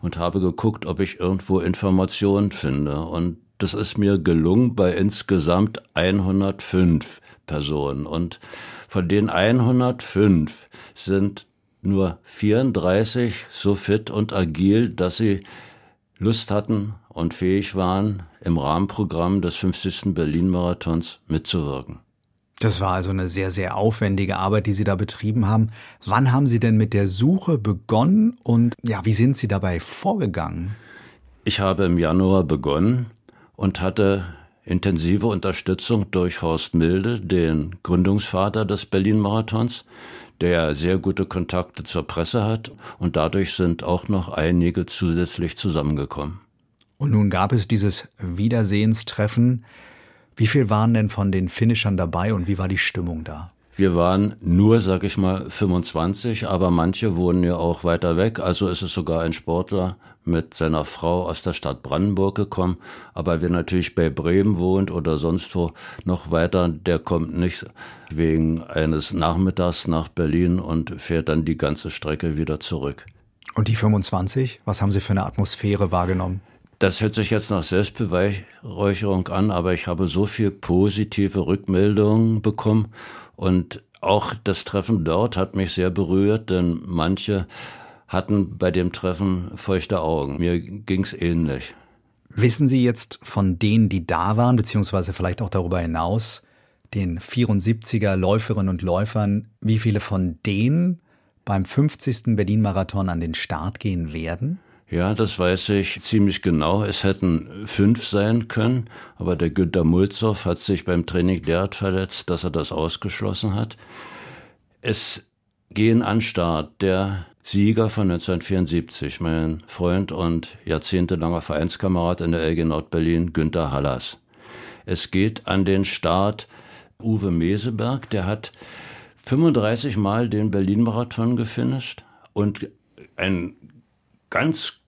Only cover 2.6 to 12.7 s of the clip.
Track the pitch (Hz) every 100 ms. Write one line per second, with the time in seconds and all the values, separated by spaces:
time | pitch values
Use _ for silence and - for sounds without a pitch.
2.6 | 73 69 73 71 82 82 87 82 _ _
3.6 | 95 101 107 - 101 98 80 82 80 101
4.6 | 123 117 90 90 98 - - 98 78 90
5.6 | 107 113 _ - 90 98 92 95 98 95
6.6 | - 92 90 78 - - _ - - 76
7.6 | 73 76 71 69 76 80 85 - - -
8.6 | - - - 95 87 101 107 82 101 127
9.6 | 117 127 127 123 - 95 104 87 76 -
10.6 | - - - - - 98 101 101 - _
11.6 | _ _ 92 98 92 85 - - 104 110
12.6 | 131